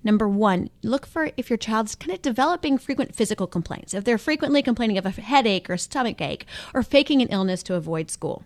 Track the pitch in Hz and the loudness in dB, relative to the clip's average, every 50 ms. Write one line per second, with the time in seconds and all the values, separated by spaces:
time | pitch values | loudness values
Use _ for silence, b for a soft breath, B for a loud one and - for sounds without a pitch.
0 | - 214 214 208 220 208 202 202 214 208 185 180 - - - - - 220 233 277 | 2 4 2 4 4 2 2 2 4 4 4 2 0 -4 -10 -8 -4 -2 -2 -2
1 | - - - 330 311 302 - - 247 - 247 220 - - 220 220 226 214 - - | -2 -4 -4 -2 -2 -2 -2 -6 -4 -4 -4 -4 -2 -2 0 0 -2 -2 -6 -10
2 | - 311 370 370 - 285 233 233 254 311 349 349 - 302 269 254 - - 277 - | -8 -8 -8 -4 -4 -4 0 2 2 2 0 -2 0 0 0 0 0 -4 -4 -2
3 | 262 - - - 226 202 214 - 196 175 - 175 165 - - - - - - 196 | -2 -4 -2 -2 -2 -2 0 -4 -4 -2 -2 -4 -4 -4 -8 -12 -10 -8 -6 -4
4 | 202 233 240 214 - - 302 311 311 269 285 285 277 - 233 220 240 220 208 190 | 0 0 0 0 2 0 -2 0 0 2 2 2 4 2 0 0 0 0 0 0
5 | 185 190 190 - - - 269 277 247 226 196 185 - - 180 180 - - - 285 | 0 -2 -4 -4 -6 4 4 4 6 6 2 0 0 -4 -4 -4 -4 -4 -2 -2
6 | 254 226 - - 165 139 - - - B B B B B B 262 247 - - 277 | -2 -2 -2 -4 -6 -6 -6 -8 -10 B B B B B B -2 -2 4 6 4
7 | 294 - 302 269 247 - - 196 190 190 185 180 - - 185 175 156 160 165 160 | 6 6 4 4 4 4 2 0 0 0 -2 -4 -4 -4 -4 -4 -2 -2 -4 -4
8 | 160 160 - - - 147 120 - - | -4 -6 -8 -8 -6 -6 -6 -8 -10